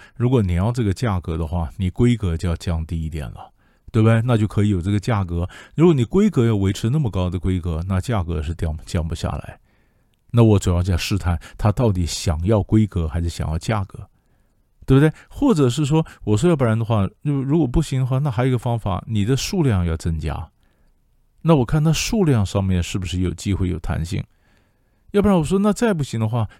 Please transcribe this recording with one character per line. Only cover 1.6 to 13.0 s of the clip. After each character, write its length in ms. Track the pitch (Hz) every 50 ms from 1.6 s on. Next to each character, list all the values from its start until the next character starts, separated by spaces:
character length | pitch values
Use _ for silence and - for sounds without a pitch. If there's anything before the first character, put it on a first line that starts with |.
| 80 69 - -
你 120 | 92 87
规 260 | - - 120 123 120
格 220 | 107 110 90 82 80
就 100 | - 87
要 80 | 82 -
降 280 | - 95 85 82 80
低 160 | 80 87 82
一 80 | 80 78
点 160 | 76 78 67 55
了， 200 | 50 - - - _ _ _ _ _ _ _ -
对 120 | - 113 107
不 40 | 113
对？ 140 | 113 113
那 160 | 113 127 120 104
就 80 | 107
可 180 | 101 - 107 101
以 60 | 104
有 120 | 101 90
这 100 | 82 101
个 80 | 104 101
价 240 | - 127 113 101 95
格。 260 | 85 87 85 87 - - - - - -
如 120 | 143 160
果 80 | 180 160
你 100 | 131 113
规 260 | - - 190 214 208
格 160 | - 135 117
要 100 | 117 110
维 160 | 101 98 98
持 180 | 98 - - 113
那 100 | 135 160
么 100 | 143 101
高 200 | - 95 90 90
的 100 | 85 90
规 200 | - 95 92 87
格， 240 | 80 87 80 80 87 92
那 120 | 95 90
价 220 | - - 117 98
格 220 | 82 85 82 80 76
是 100 | 80 82
降， 240 | - 85 80 76 - -
降 220 | - - 87 80 80
不 80 | 82
下 140 | - - -
来。 300 | - - - - - - _ _ _ _ _ _ _ _ _ _ _ _ _ _
那 140 | - 117 117
我 160 | 110 104 95
主 120 | - 98
要 120 | 87 87 87
在 140 | 95 87 82
试 200 | - - 107 92
探 220 | - 92 85 - - - - -
他 140 | - 107
到 200 | 101 - 127 110
底 140 | 92 92 85
想 380 | 78 - - - 98 82 78 82
要 160 | 98 113 101
规 240 | 90 - 110 110 110
格 220 | 98 - 90